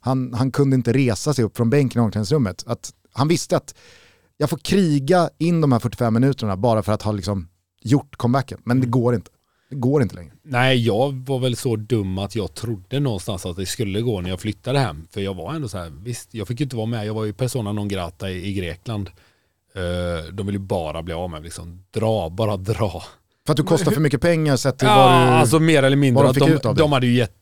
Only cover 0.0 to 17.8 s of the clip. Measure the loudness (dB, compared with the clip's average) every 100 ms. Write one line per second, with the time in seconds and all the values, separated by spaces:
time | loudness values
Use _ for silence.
0 | -2 -2 -2 -2 -2 2 2 2 2 2
1 | 2 0 -2 0 -2 0 2 2 2 2
2 | 0 0 0 0 0 -4 -8 -8 -8 _
3 | _ -2 2 2 2 -2 -2 -20 -20 -20
4 | _ _ _ _ -2 -2 0 2 4 2
5 | 4 2 2 _ 0 2 4 2 0 -2
6 | 0 2 2 0 -4 0 0 0 0 -2
7 | -2 -4 -4 -6 -6 _ _ _ 0 0
8 | 0 -4 0 0 -2 -10 -2 0 2 2
9 | 2 0 -4 _ _ _ _ -4 0 0
10 | 0 -4 -18 _ -6 0 2 2 2 2
11 | 0 -4 -6 -2 -2 -2 -2 -4 -2 -2
12 | -2 -4 -4 -6 -8 -8 -8 -8 -6 -4
13 | -2 -4 -6 -8 -8 -8 -8 -4 -4 -2
14 | -2 -4 -4 -6 -6 -8 -4 -2 -2 -6
15 | -12 -8 -8 -8 -8 -8 -8 -10 -12 -14
16 | -12 -14 -12 -12 -8 -6 -6 -4 -4 -4
17 | -6 -4 -6 -4 -4 -4 -4 -4